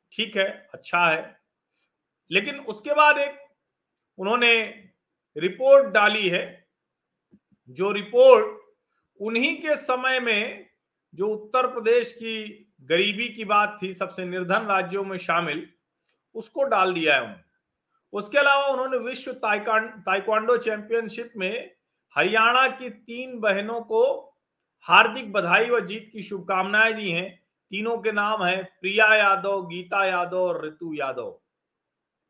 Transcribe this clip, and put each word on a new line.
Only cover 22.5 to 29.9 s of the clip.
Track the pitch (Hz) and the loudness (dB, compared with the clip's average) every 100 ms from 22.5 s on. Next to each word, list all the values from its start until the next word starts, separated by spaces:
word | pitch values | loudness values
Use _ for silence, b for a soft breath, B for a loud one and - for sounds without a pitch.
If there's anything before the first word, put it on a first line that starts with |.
| 247 262 | 4 2
की | 254 254 | -2 -12
तीन | - - 233 254 247 | -16 -16 -14 -12 -4
बहनों | 214 196 214 233 | -2 0 -4 -8
को | 220 220 262 - - _ _ _ _ _ - | -2 0 2 0 -10 _ _ _ _ _ 4
हार्दिक | 180 226 240 220 | 6 6 2 -6
बधाई | 196 175 190 233 | -2 2 2 2
व | 240 | 0
जीत | 180 220 - | -2 -10 -14
की | 220 | -16
शुभकामनाएं | 185 196 175 190 196 208 226 214 | -12 -10 -4 -2 0 2 2 0
दी | 202 | -4
हैं। | 170 196 - _ _ _ | -4 -6 -12 _ _ _
तीनों | 196 220 233 | -8 -6 -4
के | 208 | -4
नाम | 208 208 214 | -2 -2 0
हैं | 180 185 | -2 -2
प्रिया | 185 _ 190 208 220 | -6 _ -4 2 6
यादव, | 214 202 190 196 196 175 | 6 4 2 0 -4 -4
गीता | 175 175 | -10 -6